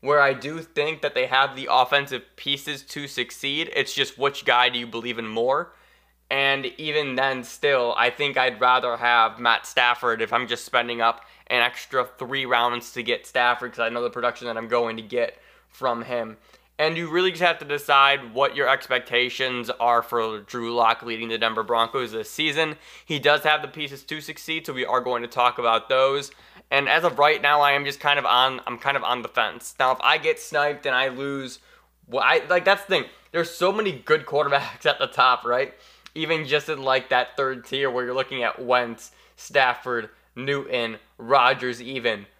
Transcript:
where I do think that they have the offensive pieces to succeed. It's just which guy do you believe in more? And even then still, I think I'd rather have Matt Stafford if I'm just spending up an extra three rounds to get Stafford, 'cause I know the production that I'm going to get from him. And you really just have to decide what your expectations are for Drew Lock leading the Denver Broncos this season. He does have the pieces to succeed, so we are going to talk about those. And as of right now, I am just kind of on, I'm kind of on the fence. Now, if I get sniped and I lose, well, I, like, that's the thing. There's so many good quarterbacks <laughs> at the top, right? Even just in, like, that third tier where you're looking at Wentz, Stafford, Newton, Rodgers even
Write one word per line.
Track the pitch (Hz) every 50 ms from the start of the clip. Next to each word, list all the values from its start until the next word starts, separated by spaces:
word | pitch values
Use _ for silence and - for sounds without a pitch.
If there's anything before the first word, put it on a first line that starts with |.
where | - 131 147 147
I | 139 139 135
do | 123 120 143 156 165
think | - - _ 147 147 151 160 147
that | - 147 -
they | 127 127 127
have | 131 131 135 143 131
the | 131 135 -
offensive | - 127 127 - - 143 139 139 131 123 - _ _
pieces | - - 139 143 139 - 151 147 131 -
to | - - 151 143 139
succeed. | - - 123 123 - - - 139 139 151 165 - -
It's | - 139 - -
just | 143 135 - - 127
which | 135 139 135 - -
guy | - 123 123 123 123
do | 123 120
you | 120
believe | 117 110 117 113 123 117 113
in | 113 110
more? | 110 113 117 127 135 147 175 - - _ _ _ _ _ _ _ _ _ _ _
And | 135 139 139 139 139 139 135 131 - -
even | 151 156 147 151 147 139 131
then | 127 131 135 135 127 120
still, | - - - - 147 139 131 120 117 - -
I | 117 123
think | 120 - 147 143 131 135
I'd | 127 127 120 107
rather | 127 123 127 127 123 123 117 113
have | 120 120 120 117 113 113 110 117
Matt | 120 120 113 - -
Stafford | - - - 123 123 120 - - 120 113 110
if | 113 104 120
I'm | 120 127 113
just | 120 117 -
spending | - - 123 120 120 120 117
up | 117 117 117 - - - - - _ _
an | - 123
extra | 120 123 123 - - - - 131 123 - - -
three | 135 120 135 135 131
rounds | 123 123 120 120 120 120 120 117 - -
to | 127 120
get | 120 120 - - -
Stafford, | - 127 123 120 120 120 123 123
'cause | - -
I | 117 113
know | 117 120
the | 120 120
production | 107 123 120 123 117 - 123 120
that | 113 113
I'm | 113 110
going | 120 120 120 113 110 113
to | 110
get | 104 120 123 117 - - - _ _ _ _ _ _
from | _ - 131 131 117 117 113
him. | 123 123 120 113 110 107 _ _ _ _ _ _ _ _ -
And | 151 160 165 165
you | 170 160
really | 156 175 185 190
just | 175 160 180
have | 175 165 165
to | 151
decide | 143 147 147 147 - 147 139 139 139 139 135 127 117 110
what | 123 139 131 131
your | 139 139 127
expectations | 135 131 - - 131 123 123 - 120 120 123 127 120 - 131 131 123 123 120 110
are | - - 117 120 120 117
for | 117 - 123 117 113 110 110 107
Drew | 104 _ - 123 117 117 120
Lock | 120 117 110 117 - 117
leading | 120 113 110 117 113
the | 113 110
Denver | 113 113 110 110
Broncos | 110 101 120 113 113 113 - 135 123 113 107
this | 110 107 -
season. | - - 156 156 143 151 160 156 151 - - - - - -
He | _ 160 143
does | 139 143 147 147 143
have | 151 151 151
the | 147 143
pieces | - 156 151 139 139 135 -
to | - 160 156
succeed, | 147 - 156 - - - 160 160 156
so | - 139
we | 127 123
are | - 110 127
going | 123 123 123 120
to | 120 117
talk | - 131 123 123 120 -
about | 117 117 113 113 - -
those. | 135 131 135 135 135 143 135 - - _ - - _ - - _
And | 139 139 139 -
as | 143 160 170
of | 175 131 117
right | 143 151 156 -
now, | - 143 147 147
I | 143 143 139
am | 143 143
just | 139 139 139
kind | - 147 143 143
of | 127
on, | 90 110 123 127 135 131 123 -
I'm | - 123 113
kind | - 139 139 139
of | 113
on | - 123 123
the | 113 113
fence. | - - 113 104 80 - - - - _
Now, | 135 131
if | 131 123
I | - 135 151 160
get | 147 160 156 -
sniped | - - - 147 147 147 147 143 - 143
and | 131
I | 127 131 135
lose, | 123 127 139 139 139 139 135 127 - - _ _ _ _ _ _ _ _ _ _
well, | 117 131 113
I, | 127 156 160 151 -
like, | 180 180 175
that's | 190 202 196 -
the | -
thing. | 185 160 120 - - - _ _
There's | - 165 165 -
so | - - 175 185
many | 196 214 220 196
good | 156 123 - - 151 156 139
quarterbacks | - 147 147 147 143 143 139 135 - - - -
<laughs> | 151
at | 143 -
the | 135 131
top, | - - 127 127 123 120 -
right? | 117 120 127 139 135 - _ - - - _ _ - _
Even | 156 160 151 160 156 156
just | 131 143 151 143 -
in, | 156 135 135
like, | 135 131 131 123 -
that | 131 127 123 - - -
third | 139 135 131 123 117
tier | - 135 135 139 135
where | 120 127 123
you're | 123 127
looking | 131 131 - 139 131 120
at | 113 - - 131
Wentz, | 120 123 123 120 117 117 113 - - _ _ _ _ _
Stafford, | _ - - - 143 131 127 120 - - 127 123 117 107 107 _ _ _ _ _
Newton, | 120 127 139 143 139 139 - 127 123 117 113 110 104 _ _ _ _
Rodgers | 117 113 139 139 123 127 131 131 127 127 120 117
even | 123 120 135 131 117 120 110 101 101 - _ _